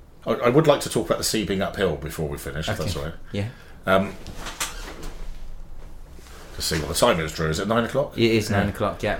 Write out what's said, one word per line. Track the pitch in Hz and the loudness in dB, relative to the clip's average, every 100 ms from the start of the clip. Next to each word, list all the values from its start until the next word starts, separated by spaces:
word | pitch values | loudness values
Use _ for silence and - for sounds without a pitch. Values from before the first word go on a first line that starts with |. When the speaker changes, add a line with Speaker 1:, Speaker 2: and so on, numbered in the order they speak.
| - - - | -20 -8 -2
Speaker 1:
I, | 113 | 2
I | 123 | 6
would | 139 151 | 6 8
like | 139 | 6
to | - | 4
talk | 120 107 | 0 2
about | 107 | 0
the | - | 2
sea | 110 | 0
being | 98 95 | 2 0
uphill | 95 - 95 73 | 0 2 2 0
before | 71 - 76 | -4 -4 -4
we | 71 | -4
finish, | - 73 80 | -6 -4 -4
if | 101 | -2
Speaker 2:
Okay. | 78 | -2
Speaker 1:
that's | 78 | -2
all | |
right. | 76 - - | -6 -8 -6
Speaker 2:
Yeah. | 101 110 - - - 95 | -4 -4 -6 -16 -4 4
Speaker 1:
Um, | 95 104 - - - - - - - - - - - - - - - - - - - - - - - - - | 4 4 -4 -12 -10 -10 -6 -6 -8 -10 -8 -8 -6 -6 -6 -8 -8 -10 -12 -12 -12 -14 -16 -16 -16 -12 -6
to | |
see | - 82 | -2 0
what | 73 | 0
the | |
time | 82 120 90 | 4 6 4
is, | 78 | 0
Drew. | - 80 | -2 0
Is | 80 | 0
it | 101 | 2
nine | 113 | 2
o'clock? | 113 131 143 - | 2 0 0 2
Speaker 2:
It | 113 | 4
is | 113 104 | 4 2
nine | 101 101 | 2 2
Speaker 1:
Yeah. | |
Speaker 2:
o'clock, | - 101 - | 0 -2 0
yeah, | 104 | -2